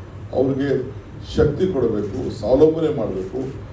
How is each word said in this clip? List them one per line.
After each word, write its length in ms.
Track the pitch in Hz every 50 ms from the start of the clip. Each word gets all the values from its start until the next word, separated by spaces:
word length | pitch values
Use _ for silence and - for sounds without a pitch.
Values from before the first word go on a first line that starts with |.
| - - - - - -
ಅವ್ರಿಗೆ 680 | - - 135 135 131 127 143 139 127 127 123 - - - - - - - - - -
ಶಕ್ತಿ 380 | 160 151 147 - - 190 190
ಕೊಡಬೇಕು, 580 | 180 135 120 110 104 104 98 98 95 - 95 98
ಸ್ವಾವಲಂಬನೆ 640 | - - 104 110 127 143 156 156 160 165 160 151 135
ಮಾಡಬೇಕು, 440 | 123 107 101 92 95 95 - 127 131 135 135 - - - -